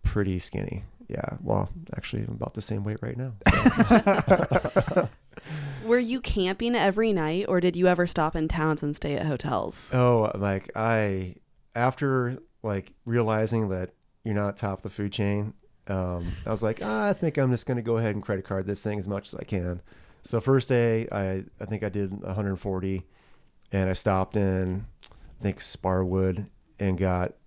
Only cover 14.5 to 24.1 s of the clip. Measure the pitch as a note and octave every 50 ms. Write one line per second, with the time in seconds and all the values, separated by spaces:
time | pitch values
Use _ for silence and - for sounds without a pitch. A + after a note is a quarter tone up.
14.5 | G2+ - - G2+ F#2+ - - G2+ - - G2+ G2+ - - G#2 G2+ G2+ G#2 G#2 G#2
15.5 | - - _ _ _ _ _ - G2 F#2+ F#2 F2+ F2+ F2 E2+ F2 F2 - - G#2+
16.5 | A2 G2 A2+ G#2+ A2+ - - G#3+ G#3+ A3 G#3 G#3 G3 - - D#3+ C#3+ D3 C3+ B2+
17.5 | B2 A#2 - - B2+ B2 A2 A#2+ A#2 A2+ A#2 A2 G2+ G#2 F#2+ - G#2 F#2+ F#2 -
18.5 | G2 F#2+ F#2 G2 G2+ - - G#2+ G#2 G#2 F#2 G2 G2+ G2+ - - - - - -
19.5 | G#2+ F#2 F2 F2+ F2+ F#2 - - - - - - - _ - - - A2+ - C3
20.5 | C3+ C3 A#2 - C3 A#2+ A#2+ A#2 A2+ A2+ A2+ - - G2+ G2 F#2+ F#2+ F#2+ - -
21.5 | - - - F#2+ A2 G2+ G#2+ G#2 F2+ G#2 G2+ F#2+ F#2+ G2+ F2 F2+ F#2+ G#2 G#2 G2
22.5 | F#2+ F2+ - G#2 F#2+ F#2 F#2 F#2+ F#2+ F#2 F2+ - _ _ _ _ - _ _ _
23.5 | _ _ _ - - G2 F#2+ F#2+ F#2 - - G#2+